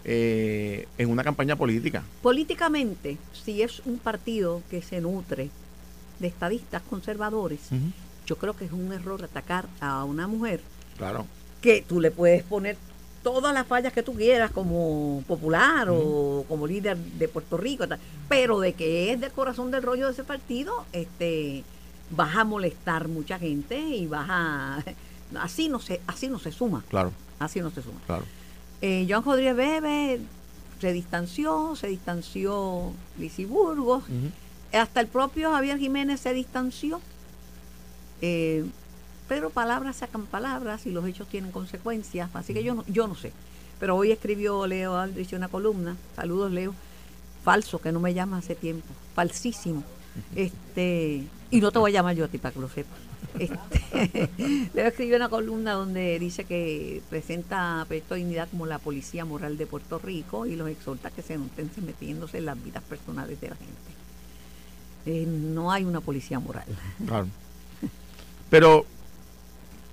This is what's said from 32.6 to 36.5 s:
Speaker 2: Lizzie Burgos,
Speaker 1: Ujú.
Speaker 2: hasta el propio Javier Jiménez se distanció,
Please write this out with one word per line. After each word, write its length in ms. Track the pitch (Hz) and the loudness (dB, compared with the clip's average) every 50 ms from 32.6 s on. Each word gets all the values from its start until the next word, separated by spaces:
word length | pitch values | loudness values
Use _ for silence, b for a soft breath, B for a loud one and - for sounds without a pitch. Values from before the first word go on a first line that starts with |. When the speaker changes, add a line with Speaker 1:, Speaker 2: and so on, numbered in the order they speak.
| 196 190 180 175 180 180 180 180 - - - - | 0 0 -2 -2 -4 -4 -6 -8 -12 -14 -10 -8
Speaker 2:
Lizzie 280 | 165 160 - 180 190 | -8 -8 -6 -6 -4
Burgos, 580 | 202 262 403 403 330 320 294 254 233 254 269 - | 0 4 4 4 4 4 2 4 4 4 2 2
Speaker 1:
Ujú. 720 | - 131 123 131 151 - - - - - - - - - 214 | -2 -2 -2 -2 -2 -4 -8 -14 -16 -16 -16 -6 0 4 4
Speaker 2:
hasta 240 | 226 - - 247 | 4 4 4 2
el 60 | 233 226 | 2 4
propio 440 | - 254 269 269 - 320 311 320 | 4 2 2 2 2 0 2 2
Javier 260 | 311 277 269 277 285 285 | 4 4 2 2 0 0
Jiménez 440 | 277 269 269 277 277 277 285 262 | 0 0 0 2 2 0 0 0
se 120 | - 254 247 | 0 -2 0
distanció, 680 | 254 254 - | 0 -2 -2